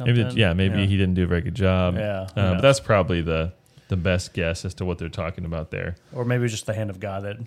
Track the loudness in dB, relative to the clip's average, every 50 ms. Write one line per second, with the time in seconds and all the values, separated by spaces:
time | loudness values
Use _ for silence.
0 | 0 2 4 4 4 2 2 4 4 4 4 4 2 2 2 2 2 2 2 2
1 | 2 2 2 2 2 2 0 0 -2 -2 -2 0 2 2 4 4 2 2 0 0
2 | -2 -2 -4 -6 -6 -6 -2 0 2 2 2 4 6 4 4 4 2 2 2 4
3 | 4 2 0 -2 0 0 0 0 -2 -4 -6 _ _ _ _ -16 _ -4 -4 0
4 | 0 2 0 0 -2 -4 -6 -4 -2 -2 -2 -4 -6 -8 -8 -6 -4 -4 -4 -4
5 | -6 -8 -6 -6 -6 -6 -6 -8 -8 -6 -6 -6 -6 -8 -8 -8 -6 -8 -8 -12
6 | _ -14 -8 -6 -2 0 0 2 0 0 -2 -4 -6 -6 -4 -4 -4 -6 -8 -8
7 | -8 -8 -8 -6 -8 -8 -10 -10 -12